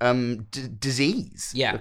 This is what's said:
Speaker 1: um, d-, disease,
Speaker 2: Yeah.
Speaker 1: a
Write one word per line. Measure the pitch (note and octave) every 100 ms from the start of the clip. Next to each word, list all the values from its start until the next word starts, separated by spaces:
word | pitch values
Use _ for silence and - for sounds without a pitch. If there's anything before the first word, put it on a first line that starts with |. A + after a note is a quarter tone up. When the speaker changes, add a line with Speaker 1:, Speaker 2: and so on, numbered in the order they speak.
Speaker 1:
um, | B2 B2 A#2+ A2+ G#2
d-, | - B2+ A2
disease, | C3+ B2+ C#3+ A#3+ - - - B2
Speaker 2:
Yeah. | A#2+
Speaker 1:
a | -